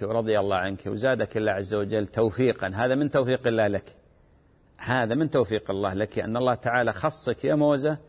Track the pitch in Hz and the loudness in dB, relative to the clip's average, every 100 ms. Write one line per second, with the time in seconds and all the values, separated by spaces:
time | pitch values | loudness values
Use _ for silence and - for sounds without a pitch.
0 | 101 113 110 104 98 92 95 95 101 107 | -4 -2 2 2 2 0 -2 -6 -6 -2
1 | 131 123 104 110 107 98 98 104 101 110 | 0 0 0 -2 0 -2 -2 -2 0 -2
2 | 101 - 113 98 127 - 95 98 127 135 | -2 0 0 2 2 2 -4 -2 0 2
3 | 147 139 123 127 127 113 104 98 - - | 2 0 2 0 0 2 2 0 -6 -20
4 | _ _ _ _ _ _ _ - - 127 | _ _ _ _ _ _ _ -14 -2 0
5 | 113 127 156 143 107 107 - 98 101 95 | 2 0 2 2 2 0 -2 -2 -2 -2
6 | 107 113 95 117 127 117 123 123 117 107 | -4 -4 -4 0 0 0 0 0 0 0
7 | 156 - - 113 139 151 147 143 147 151 | -4 -4 -6 -2 0 2 4 4 2 -2